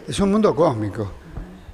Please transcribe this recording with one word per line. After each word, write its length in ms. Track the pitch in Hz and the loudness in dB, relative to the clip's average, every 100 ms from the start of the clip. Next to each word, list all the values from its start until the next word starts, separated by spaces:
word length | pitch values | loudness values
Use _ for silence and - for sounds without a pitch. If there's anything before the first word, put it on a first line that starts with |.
| - | -8
es 140 | 135 | 0
un 100 | 196 | 2
mundo 240 | 214 208 | 4 4
cósmico, 580 | 131 165 113 104 113 101 - - - - - - | 4 2 2 -4 -4 -6 -8 -14 -14 -14 -16 -10